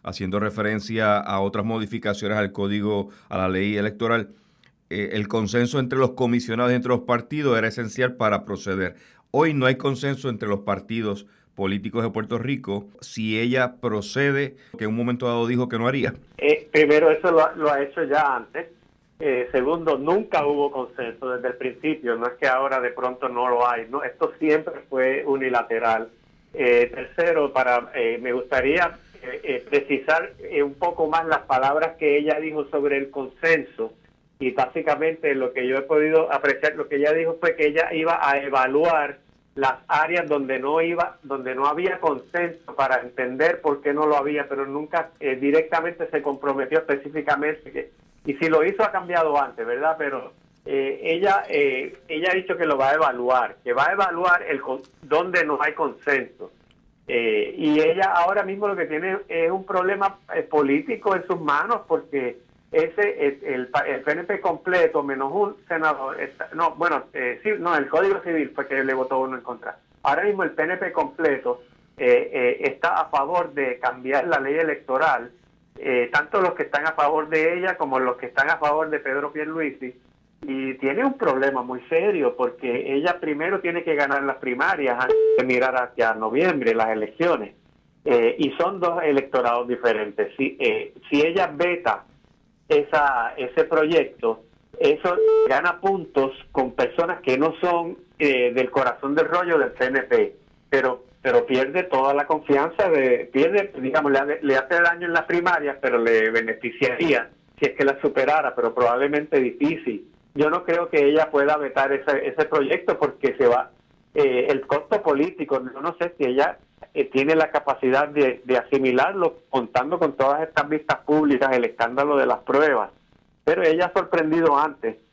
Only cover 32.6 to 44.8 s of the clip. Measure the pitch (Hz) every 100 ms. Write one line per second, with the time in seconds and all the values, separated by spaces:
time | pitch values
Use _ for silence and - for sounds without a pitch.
32.6 | 143 147 143 139 139 139 127 - 165 160
33.6 | 131 - 113 - _ _ _ _ 131 127
34.6 | 127 165 156 139 160 160 147 135 127 127
35.6 | 123 135 139 151 151 160 165 143 143 135
36.6 | 151 151 156 143 147 160 165 165 170 165
37.6 | 151 156 165 160 160 170 143 139 139 135
38.6 | 131 139 170 160 143 - _ _ _ -
39.6 | 131 127 - 151 160 175 156 147 135 131
40.6 | 131 160 165 170 180 - 135 135 127 131
41.6 | 143 151 185 180 165 131 - 175 170 170
42.6 | - - 135 127 123 131 127 131 165 170
43.6 | 156 139 147 143 151 147 139 147 143 139
44.6 | 139 143